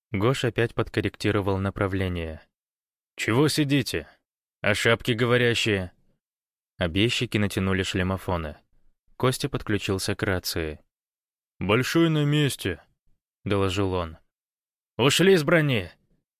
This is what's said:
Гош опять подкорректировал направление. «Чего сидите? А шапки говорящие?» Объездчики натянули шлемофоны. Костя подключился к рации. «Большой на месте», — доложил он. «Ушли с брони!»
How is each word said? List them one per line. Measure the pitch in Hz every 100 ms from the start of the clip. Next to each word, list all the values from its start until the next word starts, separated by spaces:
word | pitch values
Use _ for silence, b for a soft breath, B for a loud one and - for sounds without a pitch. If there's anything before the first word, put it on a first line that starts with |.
| _
Гош | 98 110 139
опять | 123 110 117
подкорректировал | - 113 - 104 - 107 104 98 95
направление. | 98 - 101 95 95 87 82 80 _ _ _ _ _ _ _ -
«Чего | - 117 151
сидите? | - 143 139 117 82 - _ _ _ _ _
А | 98
шапки | 104 117 117 -
говорящие?» | 113 120 123 120 117 117 101 90 - _ _ _ _ _ _ _ -
Объездчики | 90 85 117 - - 107
натянули | 104 - 95 95
шлемофоны. | 92 98 92 95 - 87 80 - _ _ _ _ _ -
Костя | 127 127 143
подключился | - - 101 - 95 -
к | 101
рации. | 101 92 - 95 78 76 _ _ _ _ _ _ _ _
«Большой | 92 113 127 165 165
на | 156
месте», — | 147 147 143 - 101 82 _ _ _ _ _ _
доложил | 98 98 98 92 98
он. | 90 82 80 _ _ _ _ _ _ _ -
«Ушли | 131 - 190 190
с |
брони!» | 147 170 147 120 87 - _ _ _